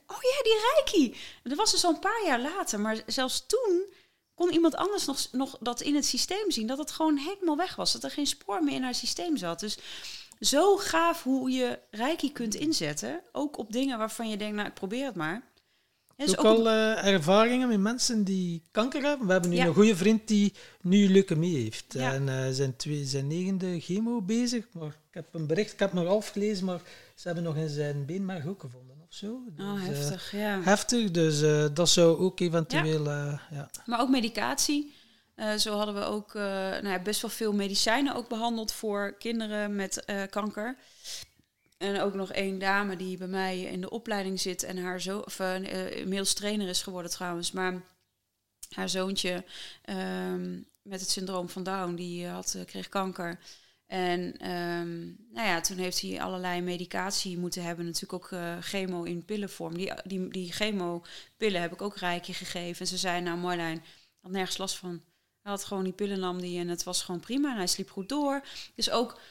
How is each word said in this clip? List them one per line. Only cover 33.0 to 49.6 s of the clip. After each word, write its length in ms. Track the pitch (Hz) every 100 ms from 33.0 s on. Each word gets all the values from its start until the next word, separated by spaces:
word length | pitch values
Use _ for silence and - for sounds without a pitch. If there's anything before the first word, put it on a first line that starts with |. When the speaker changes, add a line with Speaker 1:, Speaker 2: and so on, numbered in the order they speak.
Speaker 1:
Ja. 240 | 147 147 143 143 -
Speaker 2:
eh, 80 | 143
ja. 120 | - - -
Speaker 1:
Maar 140 | 233
ook 100 | 262
medicatie. 840 | 269 226 214 240 277 - 285 294 - _ _ _ -
Eh, 180 | 214
zo 240 | 208 214 208
hadden 180 | 208 202
we 80 |
ook, 320 | 208 208 202 214
eh, 60 |
nou 440 | 202 196 190 - 202
ja, 120 | 185
best 220 | 185 208
wel 100 | 220
veel 220 | - 220
medicijnen 600 | 202 196 196 220 240 277 240
ook 140 | 233
behandeld 420 | 220 233 226 220
voor 420 | - 214 202 202 -
kinderen 560 | 226 233 214 208 208 202
met, 300 | 190 - -
eh, 160 | 196 196
kanker. 480 | 208 208 208 226 262 - - - - - _ _ _ _ _
En 240 | 196 202
ook 120 | 202
nog 180 | 196 190
één 280 | - 196 190
dame 360 | 196 196 208 180
die 220 | 185 180
bij 100 | 185
mij 320 | 190 190 185
in 220 | 185 185
de 80 | 185
opleiding 500 | 233 233 202 190 185
zit 240 | 185 180
en 140 | - 185
haar 240 | 180 180
zo-, 160 | 180 202 -
of, 140 | -
eh, 160 | 185 185
eh, 420 | 196 185 185 -
inmiddels 360 | 190 196 190
trainer 340 | - 208 214 185
is 140 | 180
geworden 300 | - 180 170
trouwens, 400 | - 180 170 175
maar 300 | 185 185 180 - _ _ _ _ _ _ _ -
haar 200 | - 185
zoontje, 540 | 185 190 196 180 180 - -